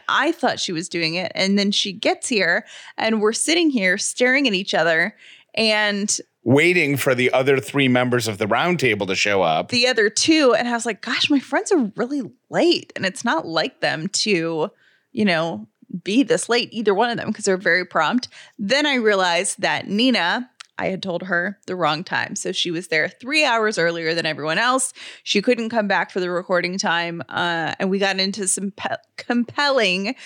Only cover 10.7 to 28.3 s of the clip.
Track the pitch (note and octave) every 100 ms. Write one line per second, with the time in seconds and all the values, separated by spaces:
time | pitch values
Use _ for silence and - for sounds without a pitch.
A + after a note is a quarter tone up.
10.7 | A#3+ A#3 G3 - C#4 - C#4+ - D#4 G#4
11.7 | F4+ G#3+ F3+ A#3+ D4 F#3 - _ E3+ E4
12.7 | D#4+ - - - F#3+ A#3 A3 - D#3+ -
13.7 | - D3+ C#3+ E3+ - G#3+ F3+ E3 D#3+ E3
14.7 | - _ _ _ - G#3+ E3 E3 G#3 A3
15.7 | _ - F3+ - A3+ A#3 A#3 - A#3+ G#3
16.7 | G#3+ G#3+ F#3+ A#3+ A3+ - A3 G3+ F#3 F#3+
17.7 | F3 F3+ F3 D3+ A#3 - - - - G3
18.7 | C4+ D4 C4 G#3+ G3+ F3+ E3+ G3 - F3+
19.7 | D3 - G3+ B3+ A3 E3+ A3 B3 - -
20.7 | - F3+ F#3+ F#3+ E3+ F#3 F3 F#3 G3+ -
21.7 | F#3 D#3 D3+ - A#2+ A#2 - F3+ F#3 E3+
22.7 | D#3+ F#3 D#3 D#3 - A#3+ D#4 D4 A#3 G#3+
23.7 | G#3+ E3+ E3+ D#3+ E3 D#3 D3 D3+ E3+ A#3+
24.7 | C4 - - - - - G#3 F#3+ A#3 A3+
25.7 | A#3 G3+ F#3 F#3 G3+ F3+ F3 F#3+ F3+ F3+
26.7 | F#3+ G3 E3+ E3+ E3+ - - F3 E3 D#3
27.7 | - G3 F#3+ G3 F#3+ F#3+